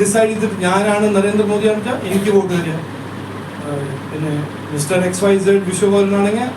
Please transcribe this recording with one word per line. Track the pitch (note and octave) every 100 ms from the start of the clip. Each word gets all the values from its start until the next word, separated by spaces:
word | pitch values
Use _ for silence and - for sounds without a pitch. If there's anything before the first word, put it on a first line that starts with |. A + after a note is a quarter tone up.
ഡിസൈഡ് | G3+ A3 A3
ചെയ്തിട്ട് | G#3+ G#3+ F3+ F3+
ഞാനാണ് | F#3+ G#3 G#3 G#3 G3
നരേന്ദ്രമോദിയാണെന്ന് | G3+ G#3+ G#3 G#3 G#3+ G#3+ G#3
വെച്ചാൽ | - G3
എനിക്ക് | G3 G3+ G3
വോട്ട് | F#3
തരിക. | F3 D#3+ D#3 - - - - - - - - D3
ആ, | C#3+ C#3 C3+ -
പിന്നെ | D3+ D#3 D3 D3 - -
മിസ്റ്റർ | D3 - F3+ F3+
എക്സ് | - G3+
വൈ | G3 F#3+
സെഡ് | G3 F#3
വിശ്വപൗരനാണെങ്കിൽ | F3+ G3+ G3+ G3 G3+ G3+ A3 B3